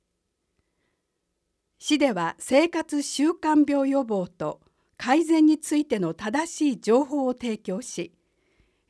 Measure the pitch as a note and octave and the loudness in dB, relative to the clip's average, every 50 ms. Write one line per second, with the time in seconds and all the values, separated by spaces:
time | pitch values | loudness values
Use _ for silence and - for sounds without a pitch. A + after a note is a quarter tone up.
0 | _ _ _ _ _ _ _ _ _ _ _ _ _ _ _ _ _ _ _ _ | _ _ _ _ _ _ _ _ _ _ _ _ _ _ _ _ _ _ _ _
1 | _ _ _ _ _ _ _ _ _ _ _ _ _ _ _ _ - - D4 C#4 | _ _ _ _ _ _ _ _ _ _ _ _ _ _ _ _ -2 -2 0 2
2 | D4 C4+ G#3+ F3+ E3+ E3 - - - - B3+ C#4 E4 E4+ - E4 D#4+ - D4+ D4 | 2 0 0 -2 -4 -4 -6 -8 -6 2 2 2 4 2 0 -4 -6 -4 -4 -6
3 | C#4 - - - C#4 D#4+ E4+ - - D#4 D4+ D4+ C#4+ D4 C#4+ C#4 C4+ C4+ C4+ C#4 | -4 -4 -4 0 0 0 0 0 -2 2 4 4 4 4 2 0 0 0 0 0
4 | C4+ A3+ G#3+ F#3+ F3+ F3 - _ D#3+ D3+ - - _ _ _ _ _ _ _ - | 0 0 -2 -4 -4 -6 -8 _ -8 -8 -8 -10 _ _ _ _ _ _ _ -10
5 | - A#3+ C4+ D#4+ E4 D4+ E4 D#4+ D#4 D4+ D#4 D4+ - - D#4 D4 D4 - A#3+ G#3 | -2 2 2 2 4 2 4 6 6 6 4 4 0 -2 -2 -2 0 0 -2 -2
6 | F3+ D#3+ E3 - G#3 A3 A3 C#4+ E4 E4 - - D4+ D4 A#3+ - - G3 A3+ B3+ | -2 -4 -4 -6 -8 -4 -4 -4 -4 -4 -4 -2 -2 -2 -2 -2 0 2 2 2
7 | D4 C4 D4 C#4+ C4+ B3+ B3 B3 - A#3 A3 G#3 - - F#3 G3 B3+ - - - | 2 0 -2 -2 -2 -2 -4 -4 -6 -8 -8 -8 -8 -8 -8 -8 -8 -10 -10 -10
8 | E3+ F3 - _ _ _ _ _ _ _ _ _ _ _ _ _ _ _ | -10 -10 -12 _ _ _ _ _ _ _ _ _ _ _ _ _ _ _